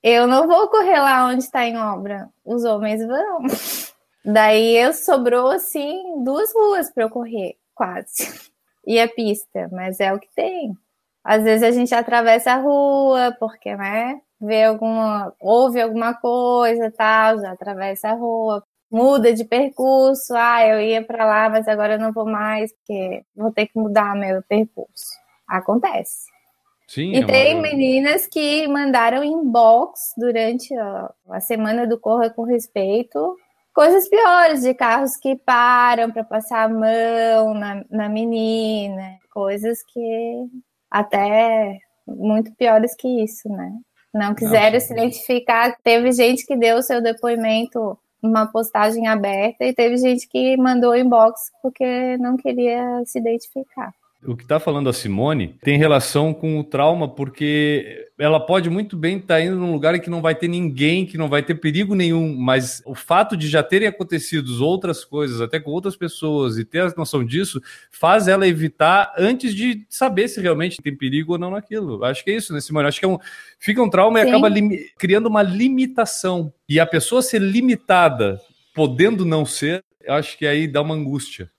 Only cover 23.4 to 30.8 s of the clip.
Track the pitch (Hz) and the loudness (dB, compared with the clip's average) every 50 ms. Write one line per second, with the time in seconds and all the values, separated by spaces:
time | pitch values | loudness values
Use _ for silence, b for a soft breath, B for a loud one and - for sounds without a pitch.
23.4 | 214 226 220 - 214 214 _ 226 220 214 202 214 208 202 202 202 202 190 190 190 | -6 -4 -2 -2 -4 -4 _ -4 -4 0 2 0 2 2 -2 -4 -2 -2 -4 -4
24.4 | 190 _ 208 208 220 220 _ - - _ _ - B B B B B B B B | -2 _ 0 0 0 -2 _ -14 -16 _ _ -18 B B B B B B B B
25.4 | B - 190 185 185 - 208 240 - 381 - - - - - - - - _ _ | B -6 -6 -6 -2 0 -2 0 0 -2 -4 -4 -8 -8 -14 -16 -18 -20 _ _
26.4 | _ _ _ _ _ _ _ _ _ _ - 135 151 185 202 262 247 - 262 262 | _ _ _ _ _ _ _ _ _ _ -8 -8 -6 0 0 0 2 4 4 4
27.4 | 269 294 330 339 311 302 294 277 269 262 262 269 277 285 302 370 - - - 320 | 4 4 2 2 -2 -2 -2 0 0 2 2 2 2 0 0 0 -2 -4 -4 -4
28.4 | 302 294 294 311 311 285 277 285 285 277 262 240 226 233 226 262 294 294 311 330 | -2 0 0 -2 -2 -2 -2 -2 0 0 2 2 2 2 0 0 -2 -2 -2 -2
29.4 | 311 262 226 240 233 220 226 240 302 349 - - - - - - 233 247 233 226 | -2 0 2 6 6 8 6 6 4 0 -6 -12 -12 -10 -8 -4 -2 -2 0 0
30.4 | 226 226 240 254 - - 277 240 | 0 0 -2 -4 -6 -8 -8 -8